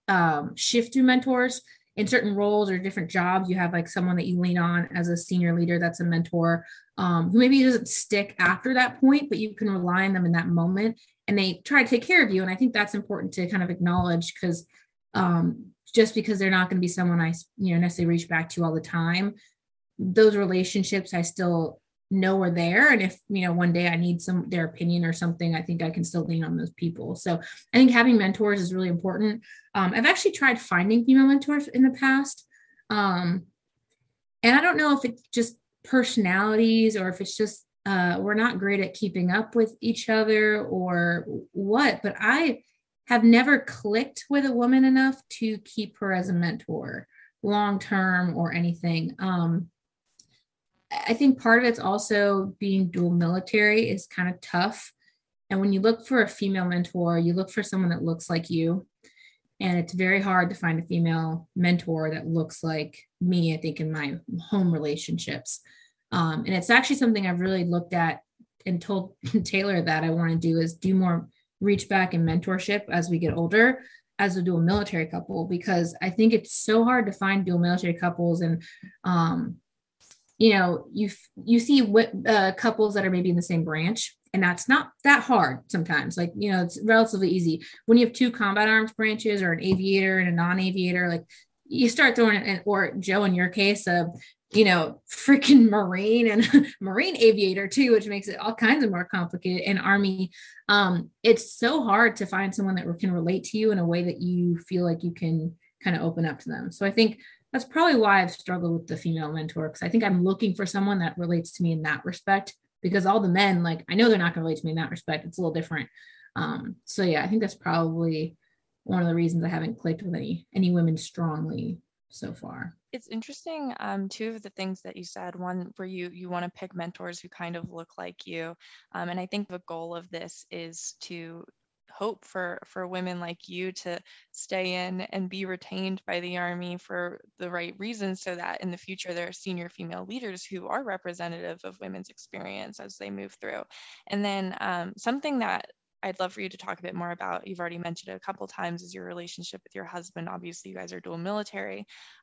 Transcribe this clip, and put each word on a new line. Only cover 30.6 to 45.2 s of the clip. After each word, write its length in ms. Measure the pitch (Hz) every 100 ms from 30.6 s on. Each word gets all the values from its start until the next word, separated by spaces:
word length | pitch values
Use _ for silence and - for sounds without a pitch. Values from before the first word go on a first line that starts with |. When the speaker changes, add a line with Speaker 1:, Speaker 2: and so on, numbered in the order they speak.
Speaker 1:
finding 420 | - 175 190 226
female 240 | 233 262 269
mentors 400 | 277 277 294 285
in 160 | 247
the 140 | 262 262
past. 500 | 269 269 277 - - _ _ _ -
Um, 580 | 214 196 180 175 185 - _ _ _ _ _ _ _ _ _
and 140 | 233 269
I 60 |
don't 160 | 339 302
know 180 | 302 277
if 80 |
it's 200 | 233 226 _
just 240 | 240 233 - _ _
personalities 1120 | - 262 240 - 190 185 208 214 226 226 220 214
or 140 | 185
if 100 | 180
it's 160 | 196 -
just, 300 | 214 - - _ 196
uh, 320 | 190 180 175
we're 160 | 196 208
not 240 | 233 185
great 200 | 196 196
at 140 | 185
keeping 380 | - 208 180 180
up 240 | 196 220 233
with 200 | 220 -
each 280 | 226 220 -
other 540 | 220 220 214 214 208
or 600 | 202 185 180 175 170 170 - 143 -
what, 500 | 180 196 226 277 -
but 120 | 202 -
I 420 | 214 277 330 - _ _ _ _ -
have 160 | 240
never 360 | 233 233 254 277
clicked 640 | - - 208 220 269 - -
with 160 | 285 269
a 60 |
woman 320 | 240 240 262 262
enough 360 | 262 262 262